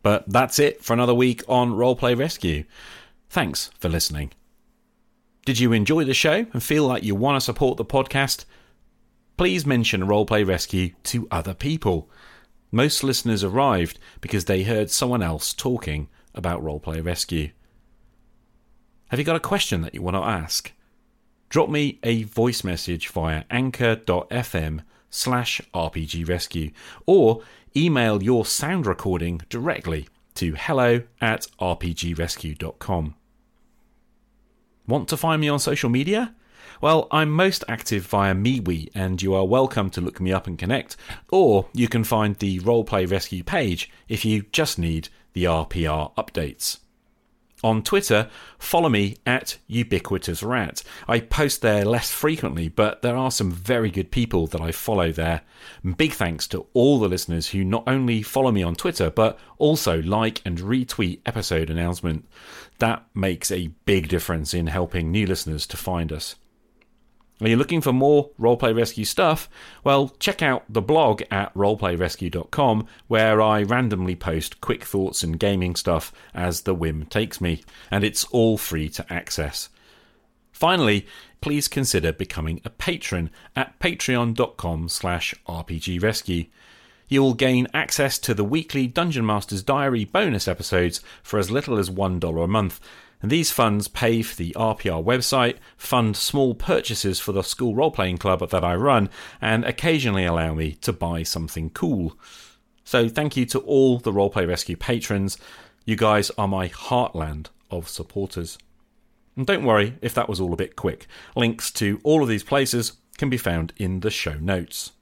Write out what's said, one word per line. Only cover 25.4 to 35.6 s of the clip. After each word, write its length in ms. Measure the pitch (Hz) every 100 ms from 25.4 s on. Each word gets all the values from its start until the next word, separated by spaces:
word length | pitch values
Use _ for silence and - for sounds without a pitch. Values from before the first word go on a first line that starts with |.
| 117 - -
R 160 | 90 80
P 160 | 82 78
G 160 | 85
Rescue 480 | 82 87 - 82 76 - - - -
or 360 | 190 113 113 - - - 139
email 460 | 170 139 113 104
your 240 | 98 123 107
sound 400 | - 143 185 113
recording 540 | 92 98 87 85 85 -
directly 580 | 117 147 - 85 78 71 _ _ -
to 180 | 85 76
hello 460 | - 139 123 120 117 _
at 280 | 117 110 - _
R 160 | 92
P 180 | 85 87
G 220 | 80 85
rescue 400 | 82 85 - 80
dot 240 | 73 80 -
com. 380 | - 90 76 76 _ _ _ _ _ _ _ _ _ _ _ _ _ _ _ _ -
Want 220 | - -
to 80 | 156
find 240 | 165 156
me 80 | 151
on 100 |
social 320 | 143